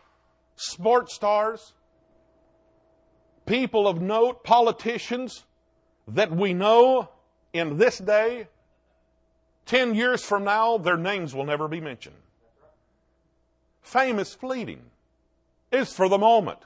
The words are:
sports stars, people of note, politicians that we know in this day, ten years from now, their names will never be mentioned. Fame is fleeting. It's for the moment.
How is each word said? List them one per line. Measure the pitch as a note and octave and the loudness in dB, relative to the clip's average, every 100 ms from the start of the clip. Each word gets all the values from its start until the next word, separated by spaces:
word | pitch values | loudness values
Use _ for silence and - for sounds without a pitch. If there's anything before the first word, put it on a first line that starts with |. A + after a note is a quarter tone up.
| _ _ _ _ _ _ | _ _ _ _ _ _
sports | - - G3+ A#3+ - | -14 -4 2 2 0
stars, | - G3+ G#3 G#3+ A3 - _ _ _ _ _ _ _ _ _ _ _ _ _ _ _ _ _ - | -4 -2 0 -2 -6 -16 _ _ _ _ _ _ _ _ _ _ _ _ _ _ _ _ _ -4
people | A#3+ B3+ A3 G3+ | -2 0 2 2
of | E3+ | 0
note, | F#3 A3 A#3+ B3 | -2 0 0 0
politicians | - A#3 A#3 - A3+ A#3 - B3 B3+ - _ _ _ _ _ _ - | 2 4 4 0 -6 -6 -8 -8 -8 -14 _ _ _ _ _ _ -8
that | A2+ G#3 | -2 -2
we | E3 G3 | 0 0
know | F3 G#3 A#3 B3+ B3+ - _ _ _ _ | 0 4 6 6 4 -2 _ _ _ _
in | E3+ E3 D3 | -6 -4 2
this | B3 - | 2 2
day, | F#3+ G#3+ A3+ A#3+ G3+ _ _ _ _ _ _ _ _ _ _ _ - | 0 2 0 -4 -12 _ _ _ _ _ _ _ _ _ _ _ -2
ten | B3 B3 | 0 0
years | G#3+ A#3+ B3 | 0 0 -2
from | - G3+ | -2 -2
now, | G3+ G#3+ A3+ A3+ | 0 0 0 0
their | E3+ E3+ | 0 -2
names | F3+ G3+ D#3+ | -2 -4 -6
will | C3 C#3+ | -8 -4
never | D3 D#3 | -4 -4
be | E3 | -8
mentioned. | D#3 A#2+ - C2+ _ _ _ _ _ _ _ _ _ _ _ _ _ _ _ _ | -10 -14 -18 -20 _ _ _ _ _ _ _ _ _ _ _ _ _ _ _ _
Fame | - B3 C4 G#3+ | -4 0 0 -2
is | F#3 | -6
fleeting. | - B3+ C4 D#3+ C#2 A#1+ _ _ _ _ _ _ _ _ | -10 -10 -8 -10 -14 -20 _ _ _ _ _ _ _ _
It's | C4 B3 | -2 -2
for | - F#3+ | 0 2
the | G3 | 4
moment. | A3 A#3 D3+ D2+ | 4 4 2 -8